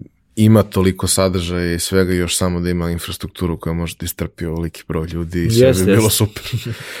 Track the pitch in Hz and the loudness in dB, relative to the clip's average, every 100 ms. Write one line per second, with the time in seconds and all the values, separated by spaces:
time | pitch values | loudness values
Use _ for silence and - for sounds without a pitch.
0 | - _ _ - 107 110 98 - 92 92 | -18 _ _ 2 6 6 4 2 2 2
1 | 92 - 95 92 85 87 87 85 - 95 | 0 0 0 0 -2 -2 -2 -2 0 2
2 | 90 92 85 - 92 87 87 87 85 85 | 2 0 0 0 -2 0 -2 -2 -2 -4
3 | - 90 90 - 90 82 - 82 85 - | -6 -10 -10 -6 -4 -4 -4 -4 -4 -6
4 | 90 - 85 - 85 80 82 - - 80 | -10 -6 -8 -6 -6 -4 -6 -8 -6 -6
5 | 82 82 82 87 85 117 127 123 95 101 | -4 -6 -4 -2 2 4 4 4 4 4
6 | 107 - 104 - - 120 117 113 - - | 4 2 0 -2 -8 -8 -8 -10 -12 -14